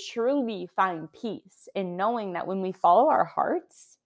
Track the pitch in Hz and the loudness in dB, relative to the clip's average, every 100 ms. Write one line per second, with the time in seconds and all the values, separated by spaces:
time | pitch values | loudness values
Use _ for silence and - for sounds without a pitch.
0 | - 240 240 285 233 196 180 - 190 165 | -4 -2 0 0 -2 -6 -6 0 0 -2
1 | 160 - 233 180 _ - - 196 180 175 | -10 -10 -8 -8 _ -20 -8 -4 -4 -2
2 | 208 240 202 175 - 190 185 180 175 185 | -2 -2 -4 -6 -4 -4 -4 2 6 6
3 | 302 - - - - 359 - - - - | 6 4 2 0 0 -2 -6 -14 -14 -16